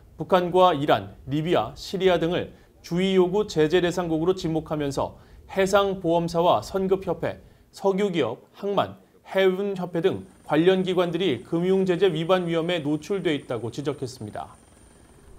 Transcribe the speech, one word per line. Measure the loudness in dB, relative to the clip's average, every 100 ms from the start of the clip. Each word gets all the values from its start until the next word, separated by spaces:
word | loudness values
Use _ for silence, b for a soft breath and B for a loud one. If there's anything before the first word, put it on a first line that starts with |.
| b -12
북한과 | 0 2 4 6 6
이란, | 4 2 0 0 -14 -6
리비아, | -4 0 0 0 -6
시리아 | -10 0 2 2
등을 | 2 -2 -4 B B B
주의 | -6 0 2 4
요구 | 4 2 0
제재 | 2 2 4
대상국으로 | 2 0 -2 0 0
지목하면서 | 0 -2 -4 -4 -4 -4 -4 -4 -6 b b b
해상보험사와 | -2 2 2 2 -2 0 0 0 2 2 2
선급협회, | 0 -2 0 0 -2 -4 -4 -8 b b b
석유기업, | -4 -2 0 0 0 -2 -4 -14
항만, | -10 -4 -2 -2 -6 b b -6 2
해운협회 | 2 2 -4 -6 -6 -2
등 | -2 -2 -10 -16 -2
관련 | 2 4 4
기관들이 | 2 0 0 0 -2 -2
금융제재 | -4 -2 0 2 2 2 2
위반 | 0 0 0 0
위험에 | -2 -2 -2
노출돼 | -2 -4 -4 -4 -2
있다고 | -4 -4 -6 -6
지적했습니다. | -6 -6 -6 -8 -10 -12 -12 -14 -16 _ -20 b b b b b